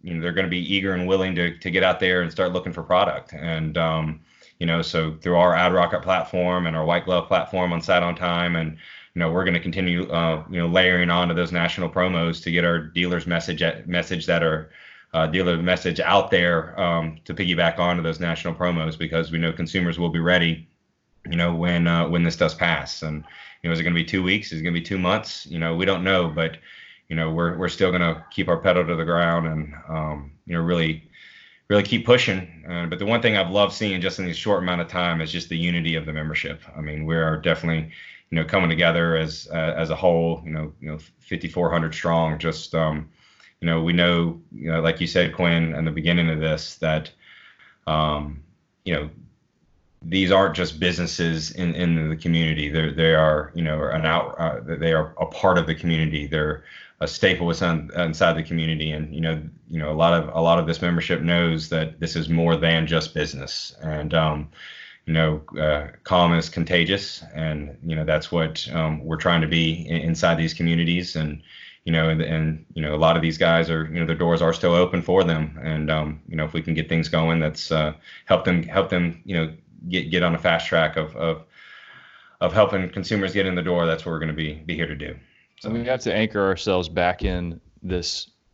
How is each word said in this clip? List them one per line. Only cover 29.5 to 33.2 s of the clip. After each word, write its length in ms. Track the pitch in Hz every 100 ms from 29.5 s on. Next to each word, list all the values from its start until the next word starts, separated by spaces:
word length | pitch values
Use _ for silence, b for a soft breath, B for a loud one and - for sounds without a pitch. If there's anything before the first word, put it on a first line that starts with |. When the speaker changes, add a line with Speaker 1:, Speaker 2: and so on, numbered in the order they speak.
| 78 76 73 -
Speaker 1:
um, 440 | 80 78 73 71 - -
you 80 |
know, 80 | 85
really, 480 | 82 87 80 78 - b b b b b -
really 120 | 101
keep 240 | 98 120 117
pushing. 580 | 123 - 92 87 - 78
Uh, 160 | 87 85
but 140 | 87
the 60 | 101
one 160 | 117